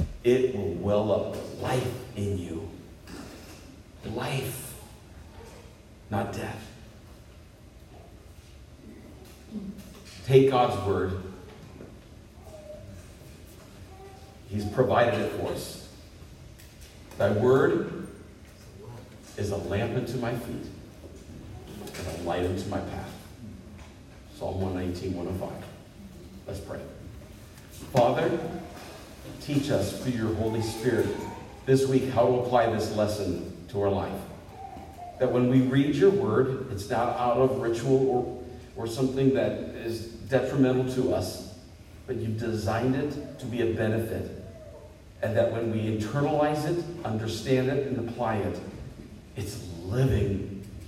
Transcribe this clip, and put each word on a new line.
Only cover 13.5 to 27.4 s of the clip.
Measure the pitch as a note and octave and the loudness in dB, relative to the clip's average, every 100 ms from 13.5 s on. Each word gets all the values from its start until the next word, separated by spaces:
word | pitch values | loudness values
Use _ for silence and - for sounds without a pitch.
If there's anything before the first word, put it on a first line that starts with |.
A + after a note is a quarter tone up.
| - - - - - - - - - - | -18 -18 -18 -18 -16 -16 -18 -18 -18 -6
He's | G2+ G2 | -4 0
provided | - B2+ G#2+ G2 G2+ | 2 4 6 6 4
it | G#2 | 0
for | G2 F2 | -2 -4
us. | - - - - - - - - - - - - - - - - - | -4 -8 -12 -16 -18 -20 -18 -18 -18 -18 -18 -20 -20 -20 -18 -16 0
Thy | G#2 | 2
word | G#2 A#2+ C3+ - - - - - - - - - - - - - - - - - - | 4 6 8 6 4 0 -6 -10 -12 -18 -18 -20 -20 -20 -18 -16 -16 -18 -20 -14 -4
is | G2 | -2
a | - | -2
lamp | E2+ G2+ D3 C3 | 0 0 0 0
unto | A#2 A#2+ | -2 -2
my | A#2+ | -2
feet | B2+ - - - - - - - - - - - - - - - - | -2 -4 -8 -8 -12 -16 -18 -16 -16 -16 -16 -14 -14 -14 -12 -12 -8
and | F2+ | -6
a | F2 | -4
light | F2 F2 F2+ | -2 0 0
unto | G2 - | 0 -2
my | F#2+ | -4
path. | - F#2+ - - - - A2 - - - - - - - - - | -4 -6 -8 -12 -16 -14 -14 -14 -16 -16 -16 -18 -18 -18 -18 -8
Psalm | F2 F#2 | -4 -2
one | F#2+ | 0
nineteen, | F2+ F2+ F2 G2 | 0 -2 -2 -4
one | F2+ F2 | -4 -4
oh | |
five. | F#2+ - - - - - - - - - - - | -4 -4 -8 -12 -16 -18 -18 -16 -16 -16 -14 -10
Let's | G2 | -8
pray. | - G2 - - - - - - | -8 -8 -10 -12 -14 -14 -16 -16